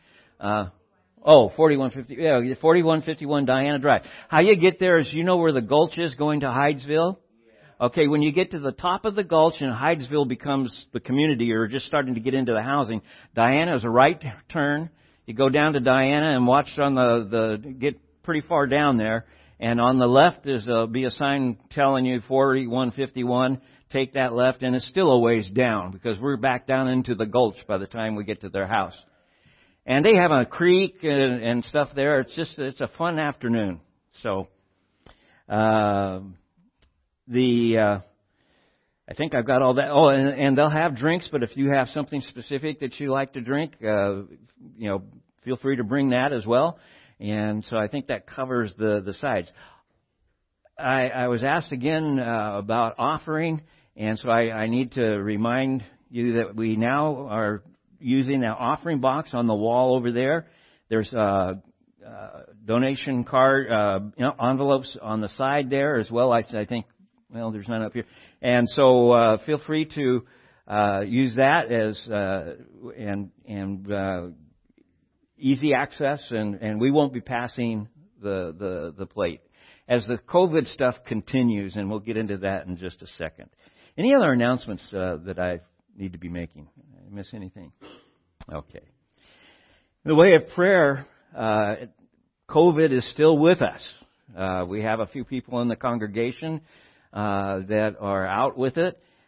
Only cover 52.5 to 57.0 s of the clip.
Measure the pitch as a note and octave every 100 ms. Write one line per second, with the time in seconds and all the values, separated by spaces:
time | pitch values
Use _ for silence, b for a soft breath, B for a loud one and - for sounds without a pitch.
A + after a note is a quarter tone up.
52.5 | G2+ G2+ A2+ A2+ - A#2+ D#3 - D#3 E3
53.5 | D#3+ D#3 b b - G#2+ A2 B2 A2+ A#2
54.5 | A2 A2 A#2 B2+ - A2+ G#2 G2+ G#2+ A2+
55.5 | B2 C3 C3 G#2+ B _ A#2+ A#2+ A#2 G#2
56.5 | G#2+ A2+ A2 A#2 C3+